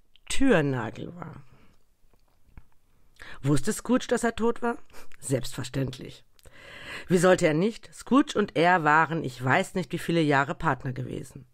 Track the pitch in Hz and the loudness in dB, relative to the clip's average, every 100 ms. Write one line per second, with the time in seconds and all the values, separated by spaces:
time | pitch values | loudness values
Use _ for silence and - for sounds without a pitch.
0 | _ - - - 269 185 143 127 113 - | _ -18 0 4 6 6 4 -2 -6 -8
1 | - - 165 135 - - - - _ _ | -14 -14 -16 -16 -20 -20 -20 -20 _ _
2 | - _ _ _ _ - - - _ _ | -20 _ _ _ _ -20 -20 -20 _ _
3 | _ - - - 135 147 - - - 247 | _ -20 -16 -6 0 2 2 -2 0 -2
4 | - 240 - - 226 240 233 233 - - | 0 -2 -2 -2 -2 0 -4 -6 -10 -12
5 | - - - 127 - - 123 139 127 - | -10 -10 -4 -4 -2 -8 -6 -4 -6 -8
6 | - - - _ - - - - - - | -14 -18 -20 _ -20 -20 -20 -18 -16 -12
7 | - 175 185 185 170 151 208 - - - | 0 4 6 4 4 2 0 -4 -14 -14
8 | - 262 302 - 208 - 175 185 147 156 | 0 2 2 0 -2 2 4 4 4 4
9 | 151 160 139 127 127 151 190 185 170 170 | 2 0 -6 -4 0 0 0 -6 -6 -6
10 | - 170 147 139 139 175 165 127 135 127 | -2 2 4 2 0 -2 -2 -2 -4 -8
11 | 120 - - 135 - | -8 -10 -12 -18 -20